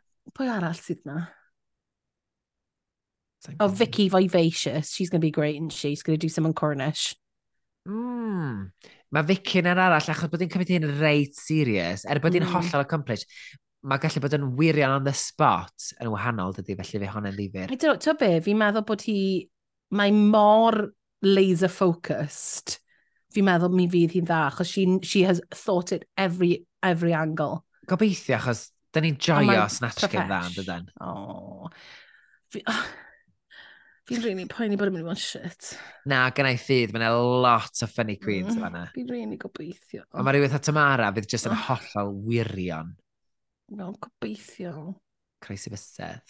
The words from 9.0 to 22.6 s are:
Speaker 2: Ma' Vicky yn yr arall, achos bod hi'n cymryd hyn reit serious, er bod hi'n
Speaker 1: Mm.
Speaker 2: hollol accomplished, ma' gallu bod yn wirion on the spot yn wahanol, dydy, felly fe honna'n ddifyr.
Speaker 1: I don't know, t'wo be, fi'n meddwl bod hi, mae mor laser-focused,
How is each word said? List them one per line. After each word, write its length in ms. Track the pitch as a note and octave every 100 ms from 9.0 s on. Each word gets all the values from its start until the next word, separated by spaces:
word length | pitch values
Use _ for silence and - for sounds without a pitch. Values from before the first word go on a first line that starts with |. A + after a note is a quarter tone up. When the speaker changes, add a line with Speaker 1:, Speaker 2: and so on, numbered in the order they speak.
| _
Speaker 2:
Ma' 100 | D3
Vicky 380 | D3+ F#3+ - F#3+
yn 80 | F3
yr 80 | F3+
arall, 300 | F#3 D#3 D3+
achos 180 | D#3 E3
bod 100 | E3
hi'n 60 | F3
cymryd 220 | F3+ F3+
hyn 140 | F3+ D#3 C#3+
reit 360 | D#3 D3 C#3+ -
serious, 640 | - D#3 C3+ G2+ E2+ F#2+ F#2+
er 140 | -
bod 140 | D#3
hi'n 100 | F3
Speaker 1:
Mm. 80 | E3
Speaker 2:
hollol 300 | F3 E3+ C#3+
accomplished, 420 | C#3 D#3+ C3+ G#2+ - - - - _ _
ma' 140 | C3+ C3+
gallu 220 | D#3 D#3
bod 140 | C3+
yn 220 | D3 C#3 B2
wirion 320 | D#3+ D3 C3+
on 140 | C#3 C#3
the 80 |
spot 800 | C3+ - - C#3+ F2+ - - - -
yn 80 | A#2+
wahanol, 400 | G#2 A#2+ A2+ F#2 F#2+
dydy, 180 | F#2 F#2+
felly 240 | F#2 G#2 G2
fe 60 |
honna'n 240 | G#2+ G2+ G2
ddifyr. 340 | G2+ - F#2
Speaker 1:
I 40 | B3+
don't 80 | D#4
know, 20 | B3
t'wo 220 | D4+ D#4
be, 220 | A3 E3
fi'n 160 | F#3 G#3+
meddwl 260 | G#3 A3 G#3+
bod 160 | G#3 -
hi, 400 | G3+ F#3+ F#3 - _ _ _ _
mae 200 | G3+ G3+
mor 800 | G#3+ G#3 G#3+ G#3 A3 A3+ A3 G#3 - _ _
laser-focused, 1600 | G3 G3 F#3+ E3+ F#3 - F#3 E3+ - B2 D3 - - -